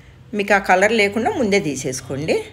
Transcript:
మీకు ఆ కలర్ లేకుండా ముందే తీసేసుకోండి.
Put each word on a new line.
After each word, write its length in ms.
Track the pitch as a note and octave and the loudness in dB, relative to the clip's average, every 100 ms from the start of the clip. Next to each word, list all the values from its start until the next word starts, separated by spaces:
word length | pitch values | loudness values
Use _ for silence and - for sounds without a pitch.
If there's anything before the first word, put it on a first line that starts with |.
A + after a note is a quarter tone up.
| - - - | -20 -20 -10
మీకు 200 | G3+ G3+ | -6 2
ఆ 40 | G3+ | 2
కలర్ 340 | G3+ F#3 G#3 | 4 4 4
లేకుండా 400 | A#3 G3+ A3 C#4 | 2 0 0 -2
ముందే 280 | G#4 G#3+ G3 | 0 0 0
తీసేసుకోండి. 840 | D#3 C3 C3+ B2+ - C3+ D#3+ G#4 G#4+ | 0 -6 -6 -8 -8 -6 -2 -2 -4